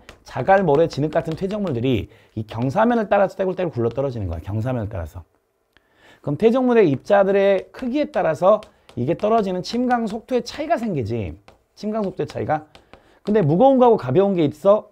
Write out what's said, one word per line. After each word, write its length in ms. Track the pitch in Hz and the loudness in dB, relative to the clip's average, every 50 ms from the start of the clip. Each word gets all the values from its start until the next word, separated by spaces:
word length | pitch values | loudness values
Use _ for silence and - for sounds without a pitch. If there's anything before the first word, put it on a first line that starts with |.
| _ - - _ _ | _ -20 -20 _ _
자갈, 400 | - - 123 131 - 190 202 190 | -12 -8 -4 2 4 4 4 6
모래, 240 | 160 139 147 165 | 4 4 4 2
진흙 240 | 160 - 135 143 156 | 2 0 -4 -4 -2
같은 240 | - 170 165 160 160 | -2 -2 -2 -2 -6
퇴적물들이 720 | - 185 190 208 214 202 180 135 117 117 135 127 98 80 - - _ _ _ _ | -6 -6 -6 -4 -4 -4 -4 -4 -2 0 0 0 0 -2 -6 -14 _ _ _ _
이 100 | 113 113 | -10 -10
경사면을 600 | - - 113 120 135 127 196 220 233 240 233 214 | -8 -6 -4 -4 -2 0 2 2 2 2 0 0
따라서 280 | - 202 202 196 175 - | 0 2 2 2 0 -2
떼굴떼굴 360 | - 190 185 180 180 180 165 | -4 -4 -4 -2 -4 -6 -4
굴러떨어지는 560 | - 117 113 117 117 139 135 143 123 117 98 | -2 -2 -2 -2 -2 -2 -4 -4 -4 -6 -6
거야. 120 | 87 82 80 | -6 -8 -8
경사면을 480 | 80 92 101 110 110 131 127 120 104 101 | -8 -6 -6 -4 -4 -4 -4 -4 -6 -6
따라서. 340 | 101 92 82 78 - 90 - _ _ _ _ _ _ _ _ _ _ _ _ _ _ _ _ - - _ | -8 -8 -10 -10 -12 -18 -20 _ _ _ _ _ _ _ _ _ _ _ _ _ _ _ _ -20 -20 _
그럼 160 | _ 143 143 | _ -6 -4
퇴적물의 520 | - 202 226 226 262 254 247 240 233 202 156 | 2 2 2 2 4 2 2 4 4 4 4
입자들의 800 | 135 127 - - 202 202 196 190 196 196 196 196 196 185 - - | 2 -2 0 2 2 4 4 4 2 2 4 2 2 0 -2 -8
크기에 340 | - - 269 240 240 302 294 | -14 -10 -8 -4 -4 -4 -4
따라서 560 | 294 - 214 175 160 156 - 175 190 214 202 - - _ _ _ _ _ | -2 -2 -2 -2 -2 -2 2 4 2 2 2 0 -12 _ _ _ _ _
이게 200 | 120 120 135 170 | -6 -4 -4 -2
떨어지는 460 | - - 208 226 233 202 196 185 180 | -2 0 0 0 0 0 -2 -4 -6
침강 460 | 175 - - 240 254 240 247 240 226 | -6 -6 -4 -4 -2 0 -2 -2 -2
속도의 360 | 208 202 233 - - 262 240 - | -6 -8 -10 -8 -4 -4 -4 -4
차이가 340 | - - - 302 302 339 | -6 -10 -10 -4 -2 -2
생기지. 600 | 269 233 226 180 139 113 101 117 117 101 82 78 - _ - _ _ _ _ _ | -2 -2 -4 -4 -4 -4 -4 -4 -6 -6 -8 -10 -14 _ -20 _ _ _ _ _
침강 260 | - - 208 214 226 208 | -10 -8 -6 -6 -4 -6
속도의 220 | 185 185 - 151 | -6 -6 -6 -8
차이가. 380 | - - 113 117 - 151 151 151 _ _ - _ _ - _ _ _ _ _ | -8 -6 -8 -4 -2 -4 -4 -4 _ _ -20 _ _ -20 _ _ _ _ _
근데 200 | _ - 208 220 | _ 0 2 2
무거운 360 | 185 139 156 180 254 269 269 | 2 2 4 4 6 6 6
거하고 180 | 254 247 240 220 | 6 6 4 4
가벼운 380 | - - 127 127 175 196 202 196 | 2 0 0 2 2 2 2 2
게 100 | 175 156 | 2 0
있어. 440 | 139 - - - 196 208 214 - - | 0 -2 0 2 2 2 2 0 -8